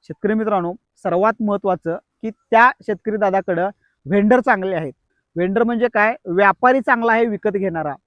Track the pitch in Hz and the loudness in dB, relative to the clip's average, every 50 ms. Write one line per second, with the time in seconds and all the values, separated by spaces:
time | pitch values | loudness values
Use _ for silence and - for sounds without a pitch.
0 | _ _ 156 _ - 202 214 220 220 214 214 190 175 170 185 - _ _ _ _ | _ _ -14 _ -2 -2 0 0 0 0 0 0 -2 -4 -6 -10 _ _ _ _
1 | _ 190 170 180 196 220 220 _ 226 208 202 202 - 196 180 - _ 165 165 185 | _ -2 0 2 0 0 0 _ -2 -2 -2 -2 -2 -2 -4 -2 _ -8 -8 -8
2 | _ _ _ _ - 220 214 _ _ _ - 226 233 254 - _ - - 214 185 | _ _ _ _ -12 -12 -12 _ _ _ 2 4 4 4 2 _ -6 -8 -8 -6
3 | _ 220 208 214 208 196 190 196 185 - 180 165 180 196 202 _ _ _ _ _ | _ -6 -2 0 0 0 0 0 -2 -2 -2 -2 -2 -4 -6 _ _ _ _ _
4 | _ 135 180 202 202 214 247 254 240 269 226 196 185 190 190 165 160 135 - _ | _ -2 0 2 4 4 4 2 4 2 0 0 0 -4 -4 -4 -6 -6 -12 _
5 | _ _ _ _ _ _ _ 165 175 185 196 233 240 226 240 226 240 240 _ 220 | _ _ _ _ _ _ _ -2 -2 0 0 0 0 0 0 0 -2 0 _ 2
6 | 208 220 233 - _ 196 170 185 202 196 190 _ - 254 262 269 226 - 254 233 | 0 0 0 -4 _ -4 0 2 4 2 2 _ 2 2 2 2 2 0 -2 0
7 | 226 233 226 226 233 233 208 196 - 214 190 202 190 190 170 165 156 147 135 - | 2 0 2 2 2 0 -2 -4 -4 -4 -2 -2 -4 -4 -4 -4 -6 -6 -8 -10
8 | _ | _